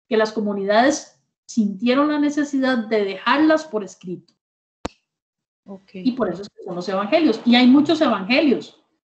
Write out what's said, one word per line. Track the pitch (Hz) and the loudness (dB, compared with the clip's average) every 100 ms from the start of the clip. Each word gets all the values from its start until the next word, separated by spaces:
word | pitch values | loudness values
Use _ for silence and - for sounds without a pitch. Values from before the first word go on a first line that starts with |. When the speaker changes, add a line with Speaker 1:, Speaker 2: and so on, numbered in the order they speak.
| _ | _
Speaker 1:
que | 220 | -2
las | 214 | 0
comunidades | 233 208 202 196 214 262 311 - _ _ _ - | -2 -4 -4 0 2 2 0 -6 _ _ _ -6
sintieron | - 202 190 240 262 302 | -2 -2 -2 0 2 2
la | 302 | 0
necesidad | 294 294 285 269 262 254 214 | 0 -2 -2 -2 0 -2 -2
de | 220 202 | -2 -2
dejarlas | 196 233 277 311 311 311 | -4 -2 2 4 2 0
por | 214 | -8
escrito. | 185 - 180 175 - _ _ _ _ _ - - _ _ _ _ _ _ - | -8 -12 -14 -14 -14 _ _ _ _ _ -16 -16 _ _ _ _ _ _ -20
Speaker 2:
Ok. | 190 _ | -20 _
Speaker 1:
Y | 190 185 | -8 -6
por | 254 208 | -4 -4
eso | 170 | -6
es | 208 | -12
que | - | -16
son | - 180 | -14 -10
los | 180 | -6
evangelios. | 190 208 330 302 214 247 | -6 0 0 2 0 2
Y | 247 | 4
hay | 247 | 6
muchos | 285 302 311 | 6 4 2
evangelios. | 294 202 190 262 302 180 - - _ _ _ | 0 0 0 2 2 0 -4 -18 _ _ _